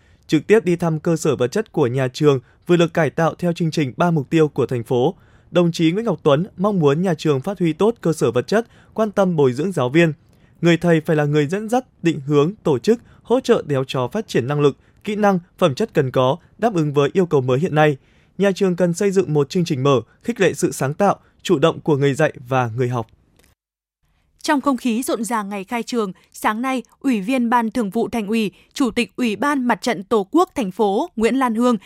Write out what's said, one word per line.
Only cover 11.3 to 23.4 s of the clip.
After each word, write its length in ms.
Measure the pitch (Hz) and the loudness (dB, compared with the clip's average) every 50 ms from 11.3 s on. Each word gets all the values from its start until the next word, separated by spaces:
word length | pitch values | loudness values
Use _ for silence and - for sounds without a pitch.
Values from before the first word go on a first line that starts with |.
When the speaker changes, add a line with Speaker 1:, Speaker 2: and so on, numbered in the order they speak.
| 147 151 147 | 2 0 0
Speaker 1:
dẫn 220 | 139 180 208 220 214 | 0 -2 -6 -4 -2
dắt, 160 | 233 254 254 _ _ _ | -2 -2 -2 _ _ _
định 180 | - 165 151 151 131 | -2 -2 -2 -2 -2
hướng, 260 | 143 151 143 143 170 214 - | 0 2 2 2 2 0 -4
tổ 160 | - 180 139 117 | -2 -2 -2 2
chức, 220 | - 208 233 - - - - - | 2 2 0 0 -2 -10 -20 -18
hỗ 180 | _ - 226 262 | _ -2 0 0
trợ 220 | - - 226 175 - 156 | 2 2 0 0 0 -2
thầy 140 | 143 131 135 | -4 -4 -4
trò 220 | - - 135 123 120 | -4 -4 -4 -4 -4
phát 200 | - 214 226 - | -4 -6 -6 -4
triển 180 | - 165 117 | -2 -2 -2
năng 140 | 127 143 147 | 0 0 0
lực, 160 | 143 143 131 - _ _ _ _ - | 0 0 0 -2 _ _ _ _ -8
kỹ 120 | 196 214 | -6 -2
năng, 220 | 196 214 202 190 180 175 _ _ - | 0 2 2 2 0 -2 _ _ 0
phẩm 160 | 190 170 131 | 0 0 0
chất 160 | - 220 - - | -2 -4 -2 0
cần 160 | 170 139 127 | -2 -2 0
có, 260 | - 135 127 127 151 170 - _ _ - | 0 2 2 2 0 -2 -6 _ _ -4
đáp 160 | 202 240 208 | -2 -2 0
ứng 180 | 170 156 151 | 0 -2 0
với 180 | 135 147 139 143 | 0 0 0 2
yêu 140 | - 185 185 | 2 0 0
cầu 140 | 170 160 139 | 2 0 0
mới 180 | 127 127 127 135 | 2 2 0 0
hiện 160 | 170 175 143 | 0 0 2
nay. 220 | 151 156 151 139 - _ _ _ _ _ _ _ - | 2 2 2 0 -2 _ _ _ _ _ _ _ -2
Nhà 140 | 190 202 | 0 0
trường 240 | 190 - 202 185 180 | 0 0 0 -2 0
cần 180 | 175 185 175 170 | 0 0 0 0
xây 160 | - 208 202 | 0 -2 0
dựng 240 | 185 196 - - 151 | 2 0 0 2 0
một 160 | 147 143 - | 0 0 0
chương 140 | - 190 170 | -2 -2 -2
trình 180 | - 160 127 | -2 -2 0
mở, 180 | 131 143 139 120 104 - _ _ | 2 2 2 2 0 -4 _ _
khích 180 | - - 233 - | -8 -8 -2 0
lệ 140 | 185 156 139 | 0 0 2
sự 180 | - 180 151 | 0 -2 -4
sáng 220 | - - 143 131 151 | -2 -4 -6 -6 -2
tạo, 240 | - 202 196 - - _ _ _ _ | 0 0 0 0 -2 _ _ _ _
chủ 160 | - - 185 139 | -2 0 2 2
động 220 | 143 - 127 131 | 2 2 0 0
của 160 | - - 151 | -2 0 0
người 180 | 131 143 143 131 | 2 2 0 2
dạy 180 | 131 156 151 - 143 127 120 | 0 0 -2 -2 -6 -8 -4
và 220 | 131 131 123 113 107 | -2 -2 -2 -2 -2
người 120 | 123 127 120 | -4 -4 -2
học. 180 | 127 120 113 - _ _ _ _ _ _ | -4 -6 -8 -8 _ _ _ _ _ _